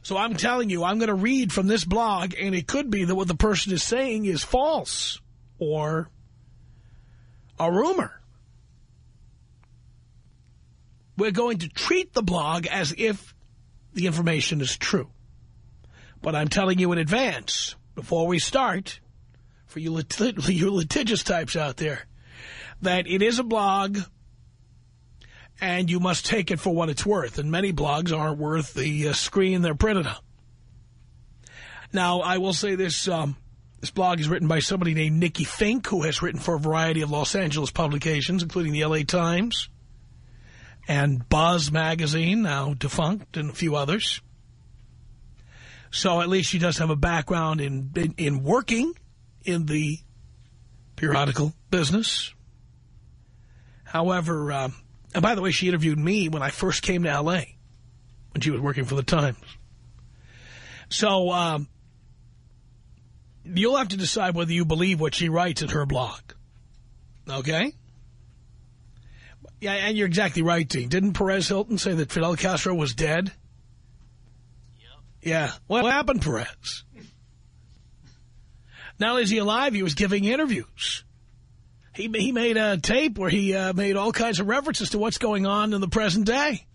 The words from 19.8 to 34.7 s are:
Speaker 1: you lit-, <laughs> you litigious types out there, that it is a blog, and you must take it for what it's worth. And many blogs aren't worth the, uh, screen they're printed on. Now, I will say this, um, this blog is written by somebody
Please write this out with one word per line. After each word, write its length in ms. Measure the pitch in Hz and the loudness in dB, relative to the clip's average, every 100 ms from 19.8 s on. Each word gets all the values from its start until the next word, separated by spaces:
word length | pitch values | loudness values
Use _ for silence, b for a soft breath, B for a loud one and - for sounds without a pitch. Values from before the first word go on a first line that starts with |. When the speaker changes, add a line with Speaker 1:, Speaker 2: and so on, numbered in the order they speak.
Speaker 1:
you 100 | 160 | -4
lit-, 300 | 160 147 - | -4 -4 -2
<laughs> 280 | 233 208 135 | -2 0 0
you 240 | 180 190 | 2 2
litigious 520 | 196 156 302 226 214 | 2 0 0 0 -2
types 320 | - 175 156 170 | 0 -2 -2 -4
out 200 | 147 - | -4 -4
there, 300 | 156 135 - B B B B B B B | -6 -6 -12 B B B B B B B
that 260 | 180 180 175 | 0 0 0
it 120 | 190 | 2
is 200 | 214 240 | 2 2
a 20 | |
blog, 560 | 240 220 202 196 196 202 180 - - - - _ - - - _ - - B B B - | 0 2 2 2 0 -4 -8 -14 -20 -20 -20 _ -20 -20 -20 _ -20 -20 B B B -8
and 300 | 190 180 180 | -2 0 0
you 80 | 175 | 0
must 260 | 180 170 | 0 0
take 280 | - 220 170 | 0 -2 0
it 80 | 170 | -2
for 120 | 190 | 0
what 160 | 170 165 | 0 0
it's 160 | 147 | -2
worth. 340 | 202 202 123 - | 0 0 -2 -4
And 120 | 147 | -2
many 220 | 170 196 | 0 0
blogs 440 | 151 143 147 175 156 | 0 0 0 0 0
aren't 220 | 156 147 | -2 -2
worth 340 | 151 160 147 | -2 -2 -2
the, 360 | 147 147 151 147 | -4 -2 0 0
uh, 40 | |
screen 480 | 143 - 196 190 185 | 0 0 2 2 4
they're 140 | 170 | 0
printed 320 | 151 220 196 143 | 2 2 2 -2
on. 80 | - - - - - - - - - - - - - B B B B B | -8 -16 -20 -20 -20 -20 -20 -20 -20 -20 -20 -20 -20 B B B B B
Now, 280 | 190 180 180 | 0 2 2
I 180 | 175 185 | 0 0
will 140 | 190 | 0
say 240 | 165 202 185 | -2 -2 -2
this, 320 | 185 151 - | -2 -2 -2
um, 260 | 165 143 135 - - - - | -2 -2 -6 -14 -20 -20 -14
this 100 | - | -8
blog 300 | - 185 175 | 0 2 2
is 80 | 151 | 0
written 180 | 180 160 | 0 2
by 140 | 160 | 2
somebody 340 | - | 0